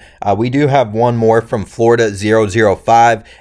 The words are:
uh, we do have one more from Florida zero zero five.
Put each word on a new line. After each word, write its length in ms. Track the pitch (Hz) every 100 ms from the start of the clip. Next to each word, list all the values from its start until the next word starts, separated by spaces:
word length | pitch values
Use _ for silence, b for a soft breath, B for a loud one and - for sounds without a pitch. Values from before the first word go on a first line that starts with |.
| B B
uh, 140 | 101 101
we 140 | 123
do 160 | 135 147
have 260 | 135 113
one 240 | 107 120 117
more 240 | 113 113
from 240 | 110 117 92
Florida 480 | - 117 117 110
zero 340 | 98 107 110 107
zero 280 | 104 107 92
five. 480 | - 117 120 110 B B